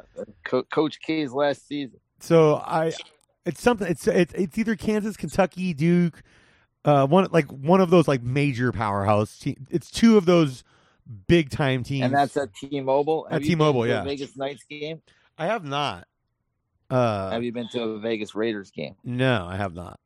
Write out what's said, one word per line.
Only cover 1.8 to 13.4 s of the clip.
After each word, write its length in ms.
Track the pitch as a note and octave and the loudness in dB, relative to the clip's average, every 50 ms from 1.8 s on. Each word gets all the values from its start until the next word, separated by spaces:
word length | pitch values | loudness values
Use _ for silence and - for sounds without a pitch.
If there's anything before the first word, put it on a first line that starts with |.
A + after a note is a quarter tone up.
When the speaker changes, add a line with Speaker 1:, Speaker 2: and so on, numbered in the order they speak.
| C#3 A2+ - _ _ _ _ _ | -10 -10 -12 _ _ _ _ _
Speaker 2:
So 360 | - - E3 E3 D#3 D3+ D3 | -2 2 4 6 6 6 4
I, 360 | - - - - D#3+ D#3+ E3 D#3 - - _ _ _ _ _ _ _ - | 0 -2 -4 -4 -2 -2 -2 -4 -8 -12 _ _ _ _ _ _ _ -8
it's 160 | F3+ D3+ - | -8 -6 0
something. 260 | - A#3+ B3 F#3+ G3+ | 2 2 2 2 0
It's, 180 | E3+ E3+ - - | -4 -4 -2 0
it's, 280 | G#3 F3 F#3+ F3 - - | 0 2 2 2 0 -2
it's 240 | - G3 F3+ - | -4 -6 -4 -4
either 180 | A3 A3 A3+ A3 | -4 -2 -2 -4
Kansas, 400 | - - A3 G#3+ G#3+ G3 A3 G3 | -2 -2 -2 -2 -2 -2 -6 -8
Kentucky, 580 | - - D3+ - - F#3 F3+ - F3+ F#3 F#3 D#3+ | -8 -10 -4 0 0 0 0 -2 -4 -6 -4 -2
Duke, 500 | C3 D#3 E3+ F3 F3 F3 E3 - - - _ _ _ _ _ _ _ _ _ _ _ - | 0 2 4 4 4 2 2 -2 -8 -18 _ _ _ _ _ _ _ _ _ _ _ 0
uh, 240 | D3+ D3 C#3 C3+ | 2 4 4 4
one, 180 | C#3 D#3+ F#3+ F#3 - | 4 4 4 4 4
like, 160 | - E3 C#3+ - | 2 2 0 0
one 300 | - C3+ C3+ D3+ F#3 F#3+ | -4 -6 0 4 4 4
of 100 | F#3+ E3+ | 6 6
those, 160 | F#3 F3 D#3 | 6 4 4
like, 160 | D#3 C#3 B2 | 4 2 -2
major 520 | A#2+ A#2+ B2+ C#3+ C#3+ C#3+ C3 A2+ B2+ B2 G#2 | -2 -2 -2 0 0 0 0 0 -2 -2 -2
powerhouse 680 | G2 A#2 G#2 G2+ G2+ G2 G#2 G#2 G#2 G#2+ - - - | -2 -2 -2 -2 0 2 2 2 2 2 0 -4 -8
te-, 160 | - C#3 - - C3 - | -8 -8 -8 -8 -8 -8
it's 200 | - D#3+ - - | -6 -6 -6 -8
two 280 | - - A3 A3+ A3 | 0 4 6 6 8
of 80 | G#3+ E3+ | 6 6
those 400 | F3 F3+ E3+ D#3+ C#3 B2+ - - _ _ _ _ _ _ _ _ - A#2 G2+ - | 6 4 4 4 2 -2 -8 -18 _ _ _ _ _ _ _ _ -20 -20 -6 0
big 220 | - E3+ F3 D#3 C3+ | 2 4 4 4 2
time 340 | - - D3+ C3+ C3 B2+ A#2 | -2 -2 0 0 0 -2 -4
teams. 220 | - C#3 C3+ B2+ | -4 -4 -2 -2
Speaker 1:
And 80 | B2 C3+ | 0 2
that's 240 | C#3+ C#3+ C3 - | 2 2 0 0
at 160 | D3 C#3 C3 - | -4 -6 -6 -8
T-Mobile? 720 | - C#3 C#3 D3 C#3 C3 C3+ C3+ C#3+ D3 D3+ D#3+ D#3 - | -14 -12 -8 -8 -4 -2 0 2 2 2 0 -2 -4 -4
Speaker 2:
At 60 | - E3 | -4 -4
Speaker 1:
Have 80 | D3+ | -2